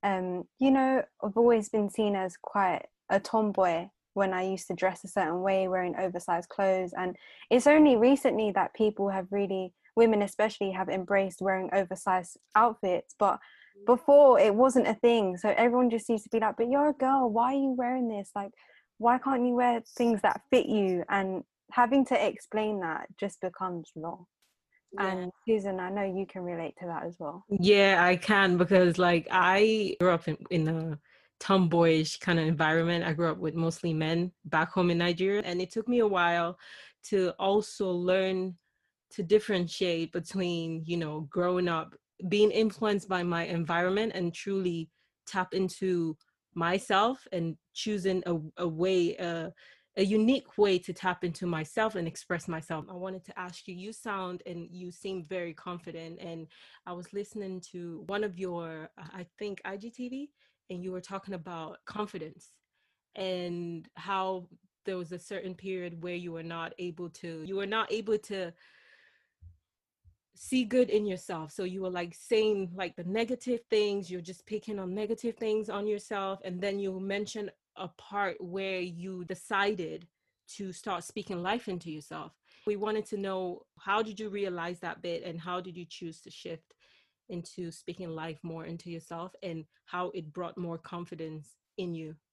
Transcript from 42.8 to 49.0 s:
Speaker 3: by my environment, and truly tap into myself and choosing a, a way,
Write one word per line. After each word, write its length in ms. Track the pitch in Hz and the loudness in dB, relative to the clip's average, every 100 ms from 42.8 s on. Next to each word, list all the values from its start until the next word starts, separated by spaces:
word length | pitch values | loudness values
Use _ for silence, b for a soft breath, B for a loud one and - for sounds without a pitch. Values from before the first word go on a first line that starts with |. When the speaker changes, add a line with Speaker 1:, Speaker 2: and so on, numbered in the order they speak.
| 220 208 - | 0 0 0
Speaker 3:
by 140 | 185 | -2
my 220 | 175 170 165 | 0 0 -2
environment, 640 | 170 165 170 180 196 226 | -2 0 0 2 0 -2
and 200 | - 175 | -2 -4
truly 560 | 170 - 196 180 170 160 _ _ _ - | -4 -4 -2 -2 -4 -8 _ _ _ -8
tap 280 | 196 185 | -6 -4
into 600 | 190 185 - 190 180 165 156 _ _ _ | -2 -2 -2 -2 0 -2 -4 _ _ _
myself 760 | - 165 190 - 196 220 262 - | -4 -2 -2 0 2 2 0 -6
and 260 | 180 165 151 _ | -4 -4 -6 _
choosing 480 | - - 208 185 185 180 | -10 -4 -2 0 -2 -2
a, 100 | 170 156 - | -4 -4 -6
a 100 | 175 | -6
way, 500 | 160 185 185 | -2 0 2